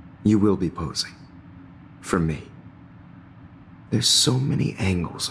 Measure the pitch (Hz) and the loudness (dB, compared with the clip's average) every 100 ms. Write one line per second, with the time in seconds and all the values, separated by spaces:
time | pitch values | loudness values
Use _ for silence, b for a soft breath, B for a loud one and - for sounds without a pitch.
0 | - - 104 107 104 92 85 - 78 - | -20 -4 2 4 4 2 -2 -4 -8 -8
1 | - - - - - - - - - - | -10 -10 -20 -20 -20 -20 -20 -20 -20 -18
2 | - 95 82 76 - - - - - - | -4 -2 -2 -4 -10 -20 -20 -20 -20 -20
3 | - - - - - - - - - 117 | -20 -20 -20 -20 -20 -20 -20 -20 -2 0
4 | 120 - - 127 139 135 123 - 98 90 | 2 2 4 2 2 0 -2 -2 -2 0
5 | 82 - - | -2 -6 -8